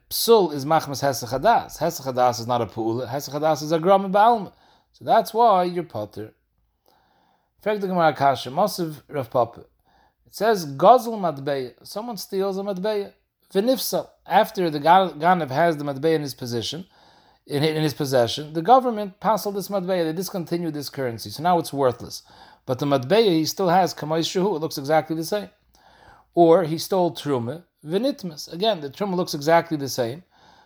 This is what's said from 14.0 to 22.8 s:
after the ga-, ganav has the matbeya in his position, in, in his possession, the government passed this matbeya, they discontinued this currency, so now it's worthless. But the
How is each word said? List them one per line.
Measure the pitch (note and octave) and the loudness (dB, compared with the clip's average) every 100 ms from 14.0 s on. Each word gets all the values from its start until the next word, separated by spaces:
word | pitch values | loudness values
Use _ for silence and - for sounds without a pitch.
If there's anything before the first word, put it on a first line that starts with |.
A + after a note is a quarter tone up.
| C3+ _ - | -6 _ 0
after | F3+ A3 - F3 | 2 2 0 -2
the | D3+ | 2
ga-, | D3 F#3 F#3+ D3 | 6 6 6 2
ganav | E3 F#3 D3 | 2 2 2
has | C3 E3+ D3+ | 2 2 0
the | |
matbeya | C#3+ C3+ D#3+ D#3+ | -4 -2 2 2
in | |
his | D3 | 0
position, | A#2+ B2 A#2+ G2+ D#3+ F#3 _ _ _ _ _ - | -8 -6 -6 -6 -8 -14 _ _ _ _ _ -6
in, | C#3+ | -2
in | D#3+ D#3 | 0 0
his | D#3 | -2
possession, | - C#3+ C3 A#2 - D3+ | -2 0 2 2 -2 -8
the | D#3 | -4
government | E3 B3+ B3 G#3+ G#3 - | 4 4 4 -2 -8 -6
passed | F#3+ G#3+ G#3 | -2 -2 -2
this | G3+ F#3 | -6 -6
matbeya, | G3+ F3+ F#3 D#3+ | -4 -2 -2 -2
they | |
discontinued | D#3+ F#3 F#3+ D#3 E3+ E3+ | -4 -6 -8 -6 -4 -4
this | D3 C#3 | -6 -8
currency, | - C3 A2+ - | -6 -6 -6 -10
so | G#2 | -4
now | E3 F3+ | 0 0
it's | - | 0
worthless. | C#3 C3+ A#2 E2+ - - - - _ - | 0 0 0 -6 -16 -18 -20 -20 _ -6
But | |
the | B2+ | -4